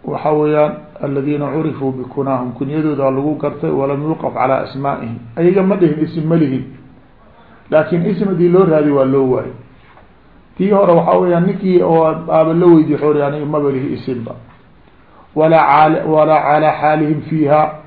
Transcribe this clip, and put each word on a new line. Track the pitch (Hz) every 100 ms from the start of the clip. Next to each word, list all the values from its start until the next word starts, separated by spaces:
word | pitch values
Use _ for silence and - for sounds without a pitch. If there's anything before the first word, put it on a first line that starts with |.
| -
Waxa | 143 147
weeyaan, | 151 151 151 151 151 - -
الذين | 139 139 139 147
عرفوا | 143 143 156 123 135
بكناهم، | 131 123 143 139 131 123
kunyadooda | 123 139 151 151 139 135
lagu | 131 143 143
gartay, | 147 147 165
ولم | 143 139 139
يوقف | 151 160 135 117
على | 127 131
أسمائهم. | - 135 143 - 117 117 - -
Ayaga | 170 190
ma | 190 202
dhihin, | 170 151
isim | 160 160
ma | 156 165
lihin. | 139 131 - - - - - _ _ - - - -
Laakiin | 151 151 170 190
isim | 196 202
hadii | 170 175
loo | 180
raadi, | 190 156 147
waa | 143
loo | 131 135 131
waayay. | 117 113 - - - - - - _ _ - _ -
Tii | 190
hore | 196 190
waxa | 170 170 180
weeyaan, | 180 170 175
ninkii | 185 190 175
oo | 175 165 160
aaba | 160 - 160 160
la | 170 175
weydiiyey, | 160 143 139
wuxuu | 147
yidhi, | 147
"Aniga | 143 151 147
maba | 151 143
lihi | 131 139
isimba." | 123 - 120 113 - - - _ _ _ _ _ - - 151
ولا | 156 160
عال-، | 147 147 156 170 156
ولا | 156 156
على | 156 135 151 156
حالهم | 147 151 156 151 151 -
فيها | 160 143 151 151 -